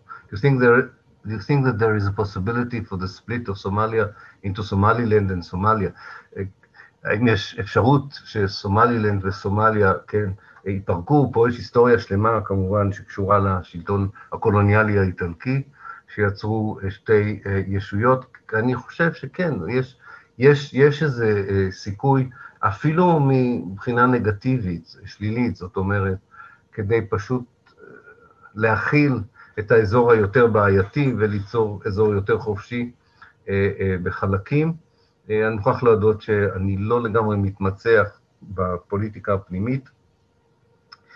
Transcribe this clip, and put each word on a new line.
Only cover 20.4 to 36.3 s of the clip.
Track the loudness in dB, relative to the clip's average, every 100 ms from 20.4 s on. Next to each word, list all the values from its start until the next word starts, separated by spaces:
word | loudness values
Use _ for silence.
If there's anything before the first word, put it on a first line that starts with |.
| 4 4 0
יש | 2 4 4
איזה, | -2 0 0 0 0
אה, | 0 0
סיכוי, | -4 -12 -4 2 2 0 -8 -20 _
אפילו | -4 -2 0 2 4 4
מבחינה | 4 2 2 -2 -6 -8 -2 2 4
נגטיבית, | 2 0 -2 -2 -2 -2 -6 -10 -20 -20
שלילית, | -8 -4 -2 -2 -4
זאת | -8 -6
אומרת, | -2 -2 -2 -4 _ -20 -20 _ _
כדי | -8 -2 -2 0
פשוט, | -4 -4 -6 -6 _ _
אה, | _ -20 -20 -20 -20 _ _ -16 -2
להכיל | 0 0 2 2 2 0 -6 _ -14 -8
את | 2
האזור | 4 4 4 4
היותר | 4 4 4 4
בעייתי | 4 4 2 0 0 0 0
וליצור | -2 -2 -4 -2 -2 -4 -4
אזור | 0 2
יותר | 2 0 -2
חופשי, | -2 -8 -6 -6 -6 -10 _ _ -20 _ -4
אה, | 0 0 0
אה, | -2 -2
בחלקים. | -4 -4 -2 -2 -2 0 0 -4 _ _ _ _ -4
אה, | -2 0
אני | 0
מוכרח | -2 2
להודות | 2 4 2 0
שאני | 0